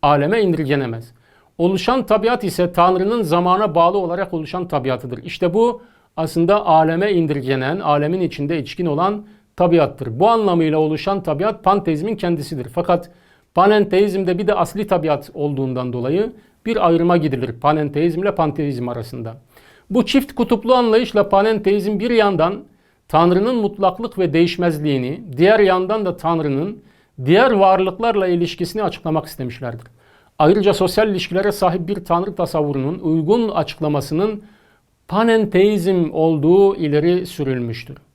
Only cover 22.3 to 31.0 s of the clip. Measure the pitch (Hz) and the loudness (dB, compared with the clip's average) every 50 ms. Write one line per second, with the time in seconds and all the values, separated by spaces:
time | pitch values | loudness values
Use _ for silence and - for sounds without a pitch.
22.3 | 196 160 160 175 202 - - _ _ _ _ _ _ _ _ _ - 156 170 175 | 2 2 0 0 0 -6 -12 _ _ _ _ _ _ _ _ _ 2 4 4 4
23.3 | 180 185 202 233 254 240 208 202 202 196 190 185 180 - - - - 190 185 160 | 4 2 2 2 0 0 -2 -4 -2 0 0 0 0 -2 -10 -10 -4 -2 -2 0
24.3 | 139 165 170 165 - - 175 175 160 147 151 151 139 131 123 127 151 - 240 185 | 2 2 2 2 0 -2 -2 -2 -2 -2 -2 -2 -2 -2 -2 -4 -8 -10 -12 -12
25.3 | 127 123 165 196 220 220 208 190 185 180 185 185 214 220 208 185 175 - - 160 | 0 2 4 4 6 6 4 4 4 2 0 -2 -4 -4 -2 -4 -6 -4 -2 -2
26.3 | 170 165 156 147 139 135 160 202 220 - _ _ _ _ _ _ _ - 127 131 | -2 0 0 -2 -2 -2 -4 -6 -8 -12 _ _ _ _ _ _ _ -8 0 2
27.3 | 170 202 247 269 233 196 190 190 190 190 190 190 185 185 226 233 226 202 190 180 | 4 6 6 4 4 4 4 4 4 4 2 -2 -4 -2 -2 -2 0 0 0 0
28.3 | 175 175 175 170 - - 180 170 - 220 208 175 - - _ 165 156 156 147 - | 0 0 -2 -4 -4 -6 -8 -6 -4 -4 -4 -4 -6 -6 _ -4 -2 -2 -4 -6
29.3 | - - 131 123 113 - 135 120 117 117 - - _ _ _ _ _ _ _ _ | -10 -10 -10 -10 -8 -10 -10 -10 -10 -12 -16 -20 _ _ _ _ _ _ _ _
30.3 | _ _ 156 156 196 214 190 202 190 - 190 180 180 - | _ _ 4 4 4 4 4 2 2 2 0 0 2 2